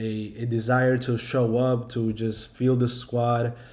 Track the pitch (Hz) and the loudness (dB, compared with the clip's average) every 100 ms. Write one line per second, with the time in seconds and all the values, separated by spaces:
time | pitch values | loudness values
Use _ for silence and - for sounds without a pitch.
0 | 110 110 104 110 117 113 110 127 127 127 | -4 -4 -6 -6 -2 -2 2 2 4 2
1 | 127 117 - 135 117 117 127 123 120 120 | 0 -4 -2 0 2 2 2 0 -2 -4
2 | 113 107 110 107 - - 127 127 120 - | -2 -2 -4 -4 -12 0 2 4 2 -2
3 | - 120 120 120 120 120 - | -4 0 2 2 0 -4 -16